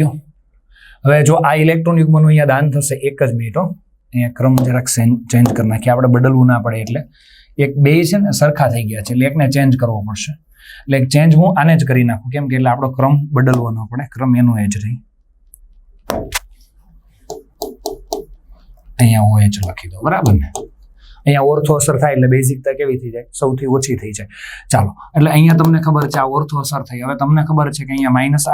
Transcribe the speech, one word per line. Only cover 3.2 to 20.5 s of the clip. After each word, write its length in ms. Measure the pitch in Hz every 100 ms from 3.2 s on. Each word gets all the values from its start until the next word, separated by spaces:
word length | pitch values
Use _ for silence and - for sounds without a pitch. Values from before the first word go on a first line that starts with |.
| 131
જ 40 | 117
મિનિટ 160 | 113 123
હો, 40 | 175 175 _ _ _
અહીંયા 240 | 123 120 -
ક્રમ 160 | 131 131 123
જરાક 180 | 127 127 -
ચેન્જ, 160 | 117 120 -
ચેન્જ 160 | 120 120 110
કરી 120 | 107
નાખીએ 200 | 110 123
આપણે, 160 | 123 127
બદલવું 320 | 123 131 131 127
ના 80 | 120 113
પડે 140 | 113 107
એટલે. 140 | 135 - _ _ - _ -
એક 80 | 139 139
બે 80 | 143 160 165
છે 100 | 202
ને 80 | 202 131
સરખા 280 | 147 143 135
થઈ 100 | 117 107
ગયા 140 | 110 101
છે, 60 |
એટલે 120 | 123 135
એકને 180 | 156 135 139
ચેન્જ 200 | 135 127
કરવો 180 | 120 110 104
પડશે. 240 | 101 - 147 _ _ - -
એટલે 140 | - 139
એક 80 | 131
ચેન્જ 220 | 147 160 156
હું 180 | 185 165
આને 140 | 156 160
જ 20 | 131
કરી 160 | 127 120
નાખું, 200 | 113 123
કેમ 140 | 143 135
કે 80 | 127
એટલે 140 | 127
આપણો 160 | 123 131 131
ક્રમ 180 | 135 147 147
બદલવાનો 540 | 131 131 127 117 113 110
પડે, 140 | 123 135
ક્રમ 160 | - 131 123
એનો 160 | 120 113
એ 20 | 101
જ 20 | 101
રહે. 100 | 107 123 - _ _ _ _ _ - _ _ _ - - - - - _ _ _ _ _ _ _ - - - - - - - - - - - - _ - - - - -
અહીંયા 300 | 117 110 104
ઓ 60 | 107 101
એચ 100 | 101 95
લખી 220 | 95 87
દો, 60 | 95 139
બરાબર 280 | 190 143 98
ને? 80 | 69